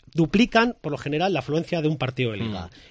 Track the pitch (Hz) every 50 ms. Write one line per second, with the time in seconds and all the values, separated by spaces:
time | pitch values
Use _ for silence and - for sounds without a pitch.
0 | _ - - 160 165 - - 196 240 - - 226 233 247 226 _ - 156 147 -
1 | - 143 147 156 180 202 185 139 127 139 147 165 165 - 180 165 151 156 156 -
2 | 147 123 - - 127 113 107 101 117 110 104 90 85 - - - - -